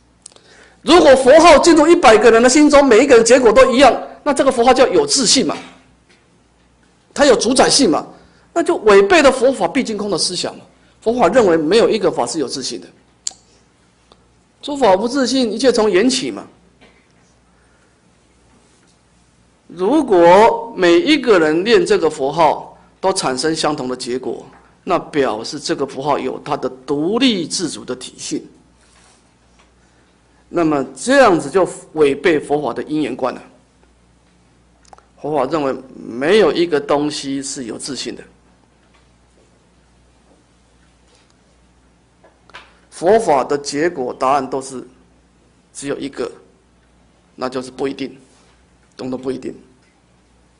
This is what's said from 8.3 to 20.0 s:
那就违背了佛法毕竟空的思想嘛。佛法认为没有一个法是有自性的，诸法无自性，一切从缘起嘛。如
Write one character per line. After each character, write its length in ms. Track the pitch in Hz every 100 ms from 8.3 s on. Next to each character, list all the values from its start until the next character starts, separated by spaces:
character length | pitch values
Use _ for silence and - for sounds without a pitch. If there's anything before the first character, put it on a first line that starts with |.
| _ _
那 80 | 339
就 140 | 339 339
违 260 | 427 392
背 180 | 392 349
了 100 | 277
佛 220 | - 240
法 160 | 247 180
毕 160 | 269
竟 140 | 214 202
空 100 | 208
的 80 | 160
思 180 | -
想 220 | 175 120 80
嘛。 80 | - _ _ _
佛 100 | 220
法 160 | 247 180
认 160 | 247 202
为 100 | 165
没 200 | 151 220
有 100 | 165
一 100 | 110
个 120 | 180
法 140 | 139
是 140 | - 165
有 100 | 120
自 140 | 135
性 180 | 123 113
的， 60 | - _ _ _ - - _ _ _ _ _ _ _ _ _ _ _ _
诸 120 | -
法 200 | 285 233
无 120 | 185 233
自 200 | 277 240
性， 240 | 269 233
一 80 | 208
切 120 | 254
从 200 | 226 214
缘 180 | 180 240
起 220 | - 135
嘛。 160 | 101 - _ _ _ _ _ _ _ _ _ _ _ _ _ _ _ _ _ _ _ _ _ _ _ _ _ _ _ _ _ _ _ _
如 360 | 170 190 311